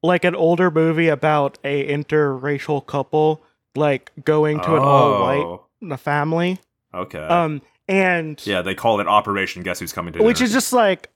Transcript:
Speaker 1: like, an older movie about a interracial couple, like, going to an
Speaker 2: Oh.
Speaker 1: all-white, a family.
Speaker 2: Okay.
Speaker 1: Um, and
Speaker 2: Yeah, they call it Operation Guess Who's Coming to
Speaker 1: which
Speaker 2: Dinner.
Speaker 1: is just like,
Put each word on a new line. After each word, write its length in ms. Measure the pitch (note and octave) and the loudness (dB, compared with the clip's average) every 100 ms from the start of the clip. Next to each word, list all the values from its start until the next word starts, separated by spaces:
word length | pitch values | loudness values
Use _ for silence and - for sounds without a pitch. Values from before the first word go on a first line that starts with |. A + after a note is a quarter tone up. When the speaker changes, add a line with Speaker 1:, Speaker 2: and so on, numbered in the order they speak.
Speaker 1:
like, 220 | E3 F3+ F3+ | 2 2 2
an 100 | F3 | 2
older 360 | E3 E3+ F#3 | 0 2 2
movie 380 | D#3+ E3 D#3+ E3 | 2 2 2 2
about 500 | C#3+ D#3 D3+ C#3 - | 2 2 2 0 -4
a 240 | C#3 C#3+ C#3 | -4 -4 -2
interracial 960 | C#3+ D3 D3+ C#3+ C3 C#3 C#3 - C#3+ - | -4 -2 0 0 -2 -4 -6 -4 -6 -4
couple, 580 | C#3+ C3 D#3 D#3 D#3 _ _ _ C#3 | -6 -2 0 2 0 _ _ _ -2
like, 360 | D3 C3+ - - | 0 0 -6 -6
going 360 | D3 D3+ D3+ D3+ | 0 2 2 0
to 120 | - D#3+ | 0 2
an 40 | |
Speaker 2:
Oh. 20 | |
Speaker 1:
all-white, 1080 | C#3 C#3 A#2+ G#2 G2 C3+ E2+ F2+ _ _ F#3 | 4 4 4 2 0 0 -4 -10 _ _ -10
a 40 | C3+ | -8
family. 640 | - D3 D3+ E3 F3 F#3 _ _ _ | -4 -2 0 0 -2 -4 _ _ _
Speaker 2:
Okay. 260 | F2+ F2+ - | -12 -10 -10
Speaker 1:
Um, 420 | D#3 F3 E3 D3 _ _ - | 0 0 0 -6 _ _ -2
and 540 | F#3+ F#3+ F3 D#3+ D3+ - | 0 2 0 -4 -10 -4
Speaker 2:
Yeah, 140 | F#2+ | -2
they 100 | F2+ | -2
call 260 | F#2+ A#2 G#2+ | -2 0 2
it 80 | F#2 | 2
Operation 540 | G#2 G#2 G2 F#2+ F2+ | 2 2 -2 -2 -4
Guess 180 | F2+ F2 | -8 -6
Who's 140 | F2 | -8
Coming 200 | - F2 | -8 -8
to 100 | E2 | 0
Speaker 1:
which 140 | A3 A#3+ | 2 2
Speaker 2:
Dinner. 80 | B3 | 0
Speaker 1:
is 60 | |
just 200 | A#3 - | 0 0
like, 360 | B3+ G#3+ F#3 - | 2 2 0 -8